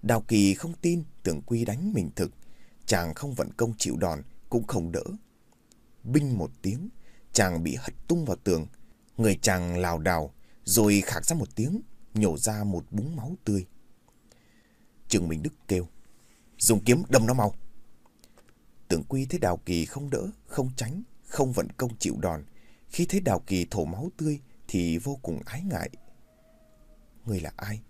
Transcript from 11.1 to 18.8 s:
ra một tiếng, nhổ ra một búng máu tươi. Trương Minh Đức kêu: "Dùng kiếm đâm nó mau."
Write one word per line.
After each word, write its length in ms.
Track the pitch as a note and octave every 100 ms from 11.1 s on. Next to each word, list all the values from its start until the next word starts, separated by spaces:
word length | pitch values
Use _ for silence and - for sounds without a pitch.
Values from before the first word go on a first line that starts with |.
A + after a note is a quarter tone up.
| - -
ra 100 | E3
một 200 | A#2 -
tiếng, 260 | A#2 G3+ - - -
nhổ 240 | G#2+ G#2 D2+
ra 260 | A2 G#2+
một 220 | G#2 F2+ -
búng 240 | G#2 B2 E3
máu 200 | A#2 F#3 -
tươi. 200 | G2+ F2+ - - - _ _ _ - _ _ _ _ - _ -
Trương 200 | G2+ F2
Minh 160 | D#2+
Đức 100 | D#2 - -
kêu: 200 | F#2 F2+ - - - - - _ -
"Dùng 260 | - A2
kiếm 200 | G#2+ B2 F#3+
đâm 160 | - A2+
nó 80 |
mau." 220 | B2+ G#2 - - - - - - _ - - - - - -